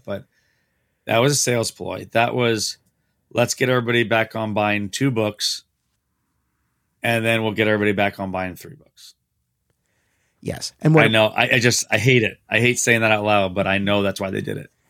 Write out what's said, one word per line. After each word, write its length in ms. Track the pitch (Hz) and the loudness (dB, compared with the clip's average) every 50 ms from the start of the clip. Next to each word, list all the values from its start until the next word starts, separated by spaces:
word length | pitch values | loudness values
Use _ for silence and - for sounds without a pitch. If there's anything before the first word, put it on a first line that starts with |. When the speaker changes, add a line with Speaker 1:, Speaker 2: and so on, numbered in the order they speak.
| _ | _
Speaker 1:
but 180 | - 101 98 - _ _ _ _ _ _ _ _ _ _ _ _ _ _ _ _ | -10 -10 -10 -10 _ _ _ _ _ _ _ _ _ _ _ _ _ _ _ _
that 140 | 113 110 | -2 0
was 160 | 113 123 143 147 | 2 2 2 2
a 20 | |
sales 340 | 135 - 131 123 117 110 - | 0 0 0 0 -2 -2 -4
ploy. 360 | - - 95 92 92 104 98 98 - | -6 -10 -10 -10 -8 -10 -12 -2 0
That 200 | 113 117 120 117 | 0 0 0 0
was, 420 | 127 120 117 113 107 98 - - - _ _ _ _ _ _ _ _ _ _ - | 0 0 0 0 0 -4 -6 -10 -12 _ _ _ _ _ _ _ _ _ _ 0
"Let's 200 | 113 120 120 - | 0 0 0 0
get 140 | - 131 | -2 0
everybody 360 | 123 127 123 120 117 120 120 117 | 0 0 0 0 0 0 0 2
back 340 | 101 117 113 113 - - | 2 0 0 0 -2 -4
on 160 | 113 110 107 104 | -6 -6 -4 -2
buying 340 | 107 104 104 104 104 101 | 0 0 0 0 -2 -4
two 240 | 95 - - 135 139 | -6 -6 -2 -2 -2
books, 540 | 123 110 107 107 - - - - - - - _ _ _ _ _ _ _ _ _ _ _ _ _ _ _ _ _ _ _ _ _ _ _ _ _ _ _ - | 0 0 -2 -2 -4 -4 -6 -6 -6 -8 -12 _ _ _ _ _ _ _ _ _ _ _ _ _ _ _ _ _ _ _ _ _ _ _ _ _ _ _ -2
and 220 | 117 117 113 110 | -2 0 0 0
then 180 | 113 113 113 110 | 0 0 0 0
we'll 80 | 110 | -2
get 160 | 101 104 110 | 0 0 2
everybody 240 | 107 107 104 104 104 | 2 2 2 2 0
back 260 | 101 98 101 101 - | 2 2 0 0 0
on 140 | - 98 95 | -4 -8 -6
buying 240 | 92 92 92 92 87 | -4 -6 -6 -6 -10
three 200 | - - - - | -14 -18 -20 -20
books." 380 | - _ _ _ _ - - _ _ _ _ _ _ _ _ _ _ _ _ _ _ _ _ _ _ _ _ _ _ _ _ _ _ | -20 _ _ _ _ -20 -20 _ _ _ _ _ _ _ _ _ _ _ _ _ _ _ _ _ _ _ _ _ _ _ _ _ _
Speaker 2:
Yes. 320 | - - 80 - - - - _ | -10 -10 -10 -8 -10 -14 -14 _
And 160 | - 156 156 | 0 4 4
what 80 | 156 - | 6 4
Speaker 1:
I 40 | 110 | 4
know. 160 | 110 110 110 | 4 2 2
I, 280 | 107 - - 120 127 127 | 2 2 -2 0 2 2
I 40 | 127 | 2
just, 240 | 107 123 113 - - - | 2 2 0 0 -2 -2
I 60 | - | -2
hate 260 | 110 101 135 127 123 110 | 0 2 4 4 4 2
it. 140 | 95 - - _ _ | 0 -4 -8 _ _
I 120 | - 110 | 0 2
hate 180 | 120 123 123 - | 2 2 0 0
saying 220 | - 127 117 113 | 2 2 2 2
that 100 | 113 110 | 4 2
out 140 | 110 104 104 | 2 2 2
loud, 280 | 107 104 101 98 92 90 | 2 2 2 2 0 -2
but 140 | 101 95 | -2 -2
I 100 | 95 98 | 0 0
know 260 | 101 98 101 101 101 98 | 0 0 0 0 0 0
that's 180 | 98 95 - | -2 -4 -4
why 80 | 98 95 | -6 -6
they 100 | 98 104 | -4 -6
did 160 | 101 107 104 | -6 -6 -8
it. 140 | - - - _ _ _ _ | -8 -10 -14 _ _ _ _